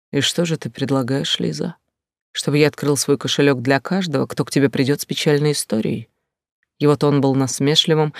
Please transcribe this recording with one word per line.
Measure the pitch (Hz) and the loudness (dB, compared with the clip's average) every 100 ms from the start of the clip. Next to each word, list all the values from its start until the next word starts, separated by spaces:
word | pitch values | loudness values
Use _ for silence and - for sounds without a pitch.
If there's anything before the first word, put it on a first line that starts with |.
| _ | _
"И | 143 | -2
что | 127 - 170 | -2 -2 -2
же | 156 | -2
ты | 117 | -6
предлагаешь, | - 131 135 123 139 156 - | -6 -2 0 0 -2 -2 -2
Лиза?" | - 151 170 - _ _ _ _ _ | -4 -4 -6 -8 _ _ _ _ _
Чтобы | - - 147 | -8 -2 2
я | 156 | 2
открыл | - 143 143 | 2 -2 0
свой | - 143 | 0 0
кошелек | 135 - 143 127 | 0 2 2 2
для | 123 139 | 0 0
каждого, | - 185 180 135 127 | 0 -4 -2 -2 -2
кто | - | -4
к | 139 | -2
тебе | 151 135 | 2 2
придет | 147 131 143 | 2 0 -2
с | |
печальной | - 143 160 147 151 | -4 -2 0 2 2
историей? | 143 - 220 190 113 117 _ _ _ _ _ _ _ | -2 -2 -4 -2 -6 -8 _ _ _ _ _ _ _
Его | 147 143 | 2 4
тон | 147 143 | 2 2
был | 135 | 2
насмешливым, | 135 131 - 139 156 - 156 151 | 2 -2 0 0 0 2 2 0